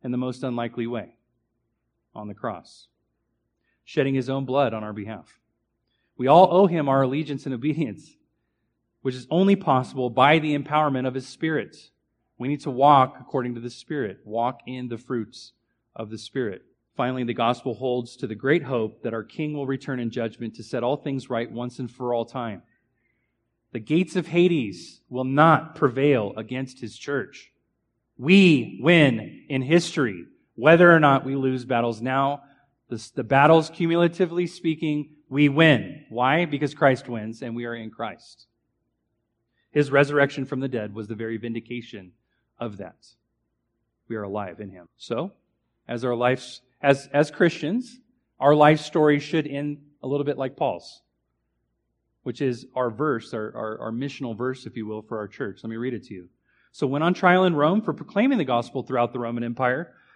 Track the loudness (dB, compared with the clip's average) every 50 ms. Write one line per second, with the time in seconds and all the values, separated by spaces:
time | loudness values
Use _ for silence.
0 | -8 -6 -4 -4 -4 -4 -6 -6 -6 -6 -4 -4 -6 -6 -6 -6 -6 -6 -6 -8
1 | -10 -12 _ _ _ _ _ _ _ _ _ _ _ _ _ _ _ _ _ _
2 | _ _ _ -14 -14 -14 -12 -8 -8 -8 -8 -8 -14 -20 -20 -20 _ _ _ _
3 | _ _ _ _ _ _ _ _ _ _ _ _ _ _ _ _ _ -6 -4 -2
4 | -2 0 0 -2 -4 -4 -4 -6 -4 -2 0 0 0 0 -2 -4 -8 -10 -10 -10
5 | -10 -12 -12 -14 -16 _ _ _ _ _ _ _ _ _ _ _ _ _ _ _
6 | _ _ _ -2 2 6 8 8 8 8 6 6 4 4 4 0 0 2 2 2
7 | 2 2 0 -2 -4 -4 -8 -8 -6 -8 -8 -4 -4 -4 -2 -2 -4 -6 -6 -10
8 | -18 -20 _ _ _ _ _ _ _ _ _ _ _ _ _ _ _ _ _ _
9 | -8 -8 -8 -8 -6 -2 0 2 4 4 2 2 2 2 2 2 2 -2 -4 -6
10 | -4 -2 2 4 6 6 6 4 4 0 -2 -2 -2 0 0 0 2 2 0 0
11 | -2 -4 -4 -6 -8 -10 -10 -6 -4 -2 -2 -2 -4 -6 -12 -20 -20 _ _ _
12 | _ _ _ _ _ _ _ -8 -6 -4 -4 -4 -6 -6 0 4 6 8 8 8
13 | 6 4 0 -6 -14 -8 -6 -4 -4 -4 -6 -8 -10 -12 -14 -14 -12 -8 -6 -6
14 | -6 -6 -8 -10 _ -8 -4 -2 -2 -2 -4 -6 _ -14 -12 -10 -10 -10 -10 -10
15 | -8 -6 -6 -6 -6 -8 -12 -18 -20 -20 _ _ _ _ _ _ _ _ _ -14
16 | -12 -12 -12 -14 -16 -10 -8 -6 -6 -6 -8 -10 -16 _ _ _ _ _ _ -4
17 | -4 -4 -2 -4 -4 -4 -4 -2 0 0 0 -2 -4 -8 -8 -4 -4 -4 -4 -4
18 | -4 -8 -10 -12 -10 -10 -10 -6 0 0 0 0 0 -2 -4 -4 -4 -4 -6 _
19 | -8 -8 -8 -8 -10 -10 -10 -8 -8 -6 -6 -6 -6 -4 -6 -6 -6 -8 -8 -6
20 | -6 -6 -6 -6 -6 -6 -8 -10 -12 -12 -12 -14 -12 -8 -6 -4 -2 -2 -2 -2
21 | -4 -6 -8 -8 -6 -6 -6 -6 -6 -6 -8 -8 -10 -10 -10 -10 -12 -12 -10 -8
22 | -6 -4 -2 -4 -4 -6 -8 -8 -8 -8 -10 -12 -16 _ _ _ _ _ _ _
23 | _ _ _ _ _ _ _ _ _ _ _ _ _ _ -12 -12 -6 -2 0 0
24 | 0 -2 -4 -6 -6 -2 0 2 2 2 2 0 -2 -4 -8 -12 -16 -20 -20 _
25 | _ _ -8 -6 -4 0 4 6 6 8 6 6 2 -4 -4 0 0 0 2 2
26 | 2 4 4 2 2 -2 -4 -8 -10 -8 -8 -8 -8 -10 -12 -14 -14 -14 -14 -14
27 | -10 -6 -6 -6 -6 -8 -12 -20 -20 _ _ _ _ _ _ _ _ _ _ _
28 | _ _ _ -8 2 6 6 8 8 8 6 4 2 -2 -8 -2 2 4 6 6
29 | 6 6 4 0 -6 -10 -16 -18 -12 -6 -6 -4 0 2 2 2 2 0 -2 -2
30 | -2 -2 -4 -8 -12 -18 _ _ _ _ _ 2 6 6 8 8 10 8 8 8
31 | 6 6 4 4 2 -2 -4 -2 -2 -2 -2 -4 -4 -2 -2 0 0 0 -2 -4
32 | -4 -4 -2 0 0 -2 -2 -6 -10 -18 _ _ _ _ _ _ _ _ -12 -12
33 | -12 -10 _ -8 -4 2 4 6 8 8 8 6 4 2 -4 -4 -2 0 2 2
34 | 2 2 2 0 -2 -2 0 -2 -4 -4 -6 -6 -4 -4 -4 -2 -4 -4 -4 -4
35 | -6 -8 _ _ _ _ 0 2 2 4 6 6 6 6 6 4 2 -4 -12 -16
36 | -18 _ -4 0 2 2 2 2 0 -2 -2 -4 -4 -6 -2 2 4 4 4 2
37 | -2 -8 -10 -8 -8 -10 -10 -12 -12 -10 -8 -8 -8 -8 -8 -10 -12 -14 -10 -10
38 | -10 -10 -10 -12 -18 -20 -20 _ _ _ _ _ _ _ _ _ _ _ _ _
39 | _ _ _ _ _ _ _ _ _ _ _ _ _ _ 0 0 0 2 4 4
40 | 4 4 4 2 2 2 0 -4 -8 -6 -6 -6 -6 -6 -6 -6 -8 -8 -10 -12
41 | -10 -10 -10 -10 -8 -8 -8 -8 -8 -8 -8 -10 -10 -10 -12 -12 -12 -14 -16 -18
42 | -18 -20 _ _ _ _ _ _ _ _ _ _ -10 -10 -10 -12 -14 -16 -16 _
43 | _ _ _ _ _ _ _ _ _ _ _ _ _ _ _ _ _ _ _ _
44 | _ -10 -10 -8 -8 -6 -6 -8 -8 -8 -10 -14 -14 -16 -16 -18 -20 _ _ _
45 | -10 -6 -6 -6 -6 -8 -10 _ _ _ _ _ _ _ _ _ _ -10 -8 -6
46 | -4 -4 -2 0 2 2 2 0 -4 -10 -18 -20 -20 _ _ _ 2 2 2 2
47 | 0 -2 0 0 0 0 0 0 0 0 0 -2 -4 -4 -4 -4 -6 -8 -14 -20
48 | _ _ _ _ _ _ _ _ 4 4 6 8 8 6 6 4 0 -2 0 2
49 | 4 4 4 2 0 -2 -2 -2 -2 -2 -6 -6 -6 -6 -8 -10 _ _ _ _
50 | -8 -6 -4 -4 -2 -4 -4 -4 -6 -8 -4 -4 -4 -4 -4 -4 -10 -16 -20 -20
51 | _ _ _ _ _ _ _ _ _ _ _ _ _ _ _ _ _ _ _ _
52 | _ _ _ _ _ -12 -6 -4 -2 -2 -2 -4 -8 -8 _ -2 -2 -2 -2 -2
53 | -2 -2 -2 -4 -6 -8 -10 -8 -8 -8 -8 -8 -8 -8 -8 -8 -8 -8 -8 -6
54 | -8 -8 -8 -10 -10 -10 -8 -6 -6 -6 -6 -8 -12 -14 -12 -10 -10 -10 -10 -12
55 | -10 -10 -10 -10 -10 -10 -10 -10 -10 -10 -10 -12 -12 -12 -10 -8 -6 -6 -8 -8
56 | -10 -14 -16 -18 -18 -20 _ _ _ _ _ _ _ _ _ -4 -4 -2 0 0
57 | 0 0 0 2 4 4 6 6 4 4 2 2 2 2 2 0 -2 -4 -6 -6
58 | -10 -6 -2 0 0 2 2 0 0 0 0 0 -2 -2 -6 -10 -8 -4 -2 0
59 | 0 0 -2 -6 -6 -6 -6 -6 -6 -6 -4 -2 0 0 0 -2 -4 -10 _ _
60 | _ _ _